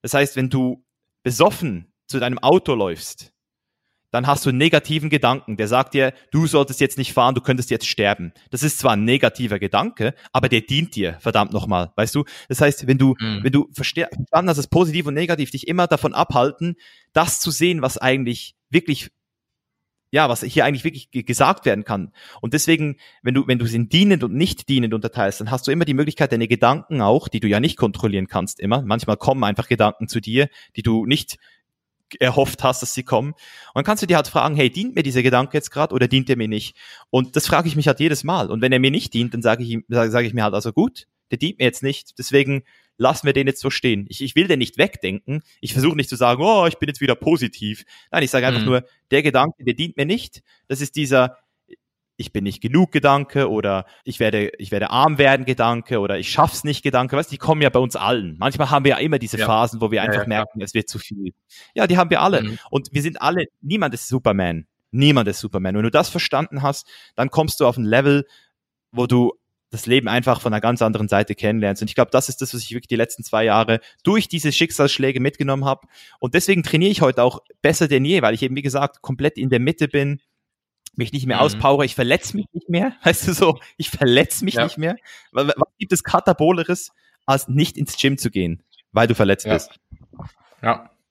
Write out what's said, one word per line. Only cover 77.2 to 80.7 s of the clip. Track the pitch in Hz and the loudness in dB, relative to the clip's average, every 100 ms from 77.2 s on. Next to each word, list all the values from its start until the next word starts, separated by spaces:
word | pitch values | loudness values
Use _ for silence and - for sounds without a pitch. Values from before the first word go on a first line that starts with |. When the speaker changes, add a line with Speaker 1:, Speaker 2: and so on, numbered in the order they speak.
Speaker 1:
auch | 123 - _ - | 2 0 _ -2
besser | 143 - 156 | 0 2 2
denn | 135 | 2
je, | 139 185 | 2 2
weil | 113 | 2
ich | 113 | 0
eben, | 131 135 | -4 -4
wie | |
gesagt, | 139 135 143 _ | -4 -2 -4 _
komplett | - 131 143 - | -10 -2 -2 -2
in | 131 | 0
der | 123 | 0
Mitte | 131 160 147 | 0 0 0
bin, | 143 139 143 _ _ _ _ _ | 0 -2 -6 _ _ _ _ _